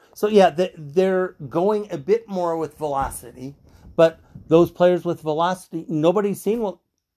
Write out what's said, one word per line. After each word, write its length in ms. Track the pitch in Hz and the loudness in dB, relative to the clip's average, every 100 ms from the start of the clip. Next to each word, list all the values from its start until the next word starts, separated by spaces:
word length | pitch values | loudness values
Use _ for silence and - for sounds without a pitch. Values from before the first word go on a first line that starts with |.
| _ - | _ -6
So, 120 | 208 | 2
yeah, 220 | 214 180 | 4 4
they, 240 | 147 180 - | 4 -4 -4
they're 600 | 147 156 190 185 185 - 139 | -4 0 2 2 -2 -6 -6
going 420 | 156 190 214 208 | -2 0 -2 -4
a 60 | 165 | -10
bit 280 | 135 226 226 | -2 -2 -2
more 300 | 190 170 165 | -4 -4 -4
with 220 | 156 - | -6 -8
velocity. 760 | 151 139 131 - 120 123 131 147 _ _ - - | -6 -4 -6 -8 -18 -16 -18 -18 _ _ -16 2
But 260 | 165 - _ - - | 2 2 _ -20 2
those 240 | 165 170 | 4 4
players 340 | - 180 175 170 | 4 2 2 -2
with 160 | 160 | -8
velocity, 640 | 156 151 175 185 - 165 - | -6 -2 -2 -4 -10 -14 -6
nobody's 540 | 156 160 190 202 190 | 0 2 2 -2 -4
seen 200 | 196 233 | -4 -4
what 180 | 208 - _ _ _ | -4 -10 _ _ _